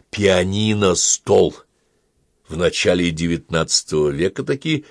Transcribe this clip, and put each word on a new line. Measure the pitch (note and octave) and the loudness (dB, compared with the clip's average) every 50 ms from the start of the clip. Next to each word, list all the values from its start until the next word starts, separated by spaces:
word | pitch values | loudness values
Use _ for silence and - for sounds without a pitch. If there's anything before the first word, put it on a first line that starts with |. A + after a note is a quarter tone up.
| _ _ | _ _
пианино-стол. | - - G2+ F#2+ F#2 F2+ F#2 F#2 F#2+ G#2 G#2+ G#2+ G#2+ G#2 G2+ F#2 F2 - - - - - - - G2 F#2+ F2+ D2 - - - _ _ _ _ _ _ _ _ _ _ _ _ _ _ _ _ - | -4 0 2 2 4 2 2 0 -2 -2 0 0 0 2 2 2 2 2 0 0 -2 -2 0 2 4 4 4 2 0 -6 -16 _ _ _ _ _ _ _ _ _ _ _ _ _ _ _ _ -12
В | D#2+ E2 | -4 -2
начале | F2+ D#2+ - - - G2 F2+ F2+ F2 F2 | -2 0 0 0 0 0 2 2 2 0
девятнадцатого | D#2+ D#2 E2+ E2+ E2+ D#2+ - - E2+ D#2+ D#2+ - - - - - D#2+ D2+ D2+ D2 | -2 -2 -2 -2 -2 -4 -4 -4 -2 -2 -2 0 -2 -4 -4 -2 -2 0 0 0
века | C#2+ C#2+ F2 F#2+ - - C3+ | 0 -2 -2 -4 -4 -4 -6
такие | C#3+ C#3+ C3+ - D#3+ D#3 C#3 - - | -6 -6 -6 -4 -4 -4 -4 -6 -8